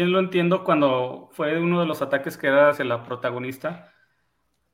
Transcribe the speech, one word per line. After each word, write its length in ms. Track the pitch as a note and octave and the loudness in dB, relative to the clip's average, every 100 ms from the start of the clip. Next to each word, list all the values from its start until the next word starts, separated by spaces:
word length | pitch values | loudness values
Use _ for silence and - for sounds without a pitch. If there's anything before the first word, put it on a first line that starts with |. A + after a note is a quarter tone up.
lo 180 | F3 F#3 | 2 2
entiendo 440 | F#3 F3+ F3 F#3 F#3 | 0 0 2 2 2
cuando 640 | D#3+ C#3+ B2+ B2+ C3+ - | 2 2 2 -2 -8 -14
fue 260 | - D3+ E3 | -6 -4 -2
uno 200 | E3+ F3 | 0 0
de 80 | E3 | 0
los 140 | D3+ | -2
ataques 340 | C#3 C#3 E3+ E3+ | -2 -2 -4 -4
que 100 | C#3+ | 2
era 220 | C#3 D3 | 6 6
hacia 160 | C#3+ C3 | 4 -2
la 160 | A#2 | -4
protagonista. 880 | A#2+ B2 B2+ A#2+ B2+ C3 D3+ F3 - _ _ _ _ _ _ _ _ | -6 -8 -6 -6 -8 -8 -10 -10 -16 _ _ _ _ _ _ _ _